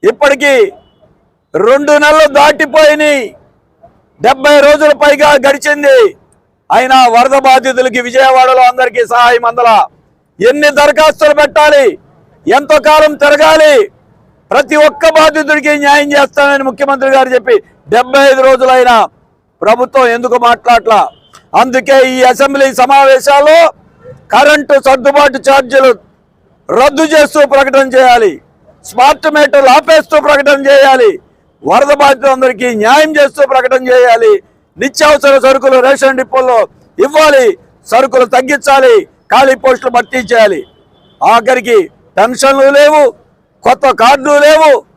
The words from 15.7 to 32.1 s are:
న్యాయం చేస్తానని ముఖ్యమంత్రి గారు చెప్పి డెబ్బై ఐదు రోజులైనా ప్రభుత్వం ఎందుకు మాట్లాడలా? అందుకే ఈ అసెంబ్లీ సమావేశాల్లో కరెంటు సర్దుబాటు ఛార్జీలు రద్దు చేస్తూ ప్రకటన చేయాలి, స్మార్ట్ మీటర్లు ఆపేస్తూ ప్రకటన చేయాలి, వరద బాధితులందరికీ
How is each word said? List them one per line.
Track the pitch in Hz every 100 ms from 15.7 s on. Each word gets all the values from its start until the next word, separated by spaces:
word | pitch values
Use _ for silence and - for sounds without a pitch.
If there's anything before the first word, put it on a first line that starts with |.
| 294 285
న్యాయం | 285 285 285
చేస్తానని | 277 - 285 277 269
ముఖ్యమంత్రి | 233 277 277 269 269
గారు | 262 254
చెప్పి | 226 233 - _ _ 220
డెబ్బై | 254 269 277
ఐదు | 262 262
రోజులైనా | 262 254 254 247 233 202 _ _ _ _ _
ప్రభుత్వం | 196 240 254 269 247 233
ఎందుకు | 247 240 240
మాట్లాడలా? | 233 247 233 220 214 143 _ _ _ _ -
అందుకే | 254 254 247 269 262
ఈ | 254 254
అసెంబ్లీ | 247 277 277 269 247
సమావేశాల్లో | 254 277 269 262 277 285 294 320 330 - _ _ - - _ 220
కరెంటు | 285 302 285 277 262
సర్దుబాటు | 269 254 277 294 262 -
ఛార్జీలు | 269 254 269 262 214 _ _ _ _ _ _ _
రద్దు | - 269 277 320
చేస్తూ | 302 294 311 277
ప్రకటన | 277 269 269 269
చేయాలి, | 254 254 240 220 147 _ _ _ _ -
స్మార్ట్ | 214 269 294 320 302
మీటర్లు | 294 277 269 262
ఆపేస్తూ | 320 320 - 311 294
ప్రకటన | 285 285 277 277
చేయాలి, | 277 277 262 226 160 _ _ _ _ 131
వరద | 202 277 285
బాధితులందరికీ | 285